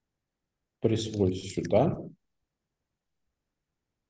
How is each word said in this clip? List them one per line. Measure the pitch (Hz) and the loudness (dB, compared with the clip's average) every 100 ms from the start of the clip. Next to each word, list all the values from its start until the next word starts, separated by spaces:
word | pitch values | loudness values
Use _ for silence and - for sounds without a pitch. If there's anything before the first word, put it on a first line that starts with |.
| _ _ _ _ _ _ _ _ | _ _ _ _ _ _ _ _
присвоить | 113 110 104 104 92 90 - | 0 0 -2 0 0 0 -6
сюда. | - - 101 131 - - - _ _ _ _ _ _ _ _ _ _ _ _ _ _ _ _ _ _ | -6 2 2 2 0 -8 -16 _ _ _ _ _ _ _ _ _ _ _ _ _ _ _ _ _ _